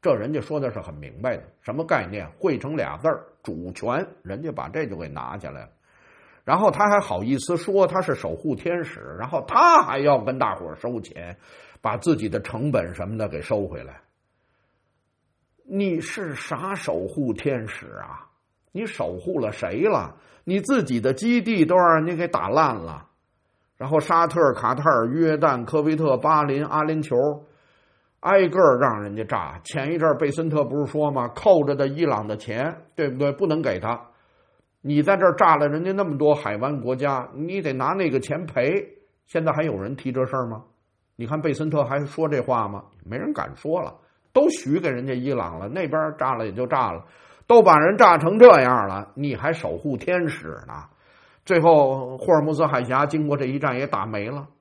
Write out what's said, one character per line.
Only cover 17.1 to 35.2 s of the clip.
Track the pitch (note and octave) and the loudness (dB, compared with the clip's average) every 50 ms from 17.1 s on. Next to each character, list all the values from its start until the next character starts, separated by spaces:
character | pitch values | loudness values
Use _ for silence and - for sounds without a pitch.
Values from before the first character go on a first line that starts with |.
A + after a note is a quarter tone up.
| - - C#3+ B2 G#2+ | -4 -4 -2 -2 -4
天 | - - D3 C3+ A#2+ G#2+ G#2 | -2 -2 -4 -4 -4 -6 -8
使 | - - - - G#1+ | -12 -14 -16 -16 -16
啊？ | G1+ - - - - - _ _ _ _ _ _ _ _ _ | -16 -16 -16 -16 -18 -20 _ _ _ _ _ _ _ _ _
你 | _ F3+ A3+ | _ -8 -8
守 | G#3+ - - - D#2+ F2+ F#2 | -8 -6 -6 -6 -6 -6 -8
护 | - - F#3 D#3 | -8 -6 -4 -4
了 | A#2 G#2 | -4 -4
谁 | - - - - F#2 A#2 E3 A3 | -6 -6 -8 -6 -4 -2 0 0
了？ | G3+ C3+ F2+ D2 - _ _ _ _ _ _ | 0 0 -2 -4 -12 _ _ _ _ _ _
你 | - F#3 G3+ | -4 -4 -4
自 | G3 - C#4 B3+ F3+ | 0 0 0 0 0
己 | B2+ B2+ A#2 | 0 -4 -2
的 | G#2+ C3 - | 0 0 -2
基 | - G3+ A#3 A#3+ A#3+ | 0 0 0 0 0
地 | F#3+ A3 A3+ G3 D#3+ | 0 0 2 2 4
都 | D#3 F3+ | 4 6
让 | F#3 F3+ E3+ E3 | 4 6 6 4
人 | D#3+ D#3 | 4 2
家 | E3+ F3+ | 0 -2
给 | D#3+ F3 E3 | -4 -4 -2
打 | E3+ - E2+ F#2+ | -2 -2 -2 0
烂 | A2+ D3+ D#3+ C#3+ A#2+ | 2 2 2 2 0
了， | G#2 E2 E2 D#2 C2+ - _ _ _ _ _ _ _ _ _ _ _ _ _ _ | -4 -8 -12 -12 -14 -16 _ _ _ _ _ _ _ _ _ _ _ _ _ _
然 | _ - C#3 | _ -6 0
后 | D3+ D#3 | 0 0
沙 | - - F3+ E3 E3 E3 | 2 2 2 2 2 2
特、 | C3+ E3+ E3 C#3 A#2+ | 2 2 2 2 2
卡 | - - A2 C3 | 0 0 -2 -2
塔 | D3+ C#3+ | 2 2
尔、 | D#3+ C#3+ A#2+ A2+ A#2 | 2 4 4 2 0
约 | B2+ D#3 E3 D#3+ D#3 | 0 0 2 2 2
旦、 | D3+ D3+ D#3 C3+ B2 A#2 | 2 2 0 0 0 -4
科 | A2 - D#3 | -2 -2 0
威 | D3 D#3 D#3 | 0 0 0
特、 | D3+ D#3+ D3+ C3+ B2 | 0 2 0 0 2
巴 | - D3+ D#3+ D3+ D3 | 2 2 2 2 2
林、 | C#3+ C3+ C#3 D3+ | 0 -2 -2 -4
阿 | - - D3+ D3+ | -2 -2 -2 0
联 | D#3 D#3+ D#3 | 0 -2 -4
酋， | D3 - C3 B2 C3 D3+ D3 D3 - _ _ _ _ _ _ _ _ _ _ _ _ _ _ _ | -2 0 0 0 0 0 -2 -4 -12 _ _ _ _ _ _ _ _ _ _ _ _ _ _ _
挨 | - - G3 G3 F#3+ F3+ | -2 2 4 4 4 4
个 | - F#3 | 4 6
儿 | F3+ D3+ B2+ B2 | 6 6 6 6
让 | C#3 C3 A2+ G#2 | 2 0 0 -2
人 | G#2 G#2 G2+ | -6 -8 -6
家 | G#2+ A2 | -8 -6
炸。 | G2+ C#3 G#2 F2 C#2+ C#2+ F2+ - | -4 -4 -6 -6 -6 -12 -14 -16
前 | - - D3 C3+ C#3+ | -10 -8 -6 -4 -4
一 | E3+ E3+ | -4 0
阵 | D#3 D#3+ | 2 2
儿 | C#3+ | 2
贝 | D3 D#3+ C#3+ | 2 0 -2
森 | C#3 D#3 E3 E3 | -2 -2 -4 -2
特 | D3 D3+ C#3+ | 0 0 -2
不 | A#2 C3 D3 | 0 -2 -4
是 | C#3+ C3 | -4 -2
说 | - D3+ D3+ D3 | -2 -2 -2 0
吗？ | C#3 C3 A#2+ A#2+ | -2 -2 -4 -6
扣 | - - - A3 F#3+ E3 D3 | -8 0 4 6 6 6 6
着 | C#3 C#3+ | 0 0
的 | C#3 C#3 C#3 | 0 -2 -2
伊 | C#3 D3+ E3+ | 0 -2 0
朗 | D3 C3 G#2 A2 G#2 | 0 0 -2 -4 -6
的 | G#2+ G#2 | -8 -8
钱， | - - G#2+ A2+ C3 D#3+ E3+ - - _ _ | -8 -8 -6 -6 -6 -6 -6 -10 -18 _ _
对 | - D#3 C#3 | -4 -4 -4
不 | B2+ B2+ | -2 0
对？ | D3 C#3+ | -2 -2
不 | C#3 - G3 F3 | 0 0 0 0
能 | D#3 D#3+ D#3+ | 0 0 0
给 | B2+ G2 F2+ | -2 -2 -2
他。 | - G#2+ A#2 A#2 - - _ _ _ _ _ _ _ _ _ _ _ _ _ _ | -2 -4 -6 -6 -8 -20 _ _ _ _ _ _ _ _ _ _ _ _ _ _
你 | _ C#3 D3 D3 | _ 0 0 2
在 | D3 D#3+ G3 | 4 4 2
这 | F#3+ | 4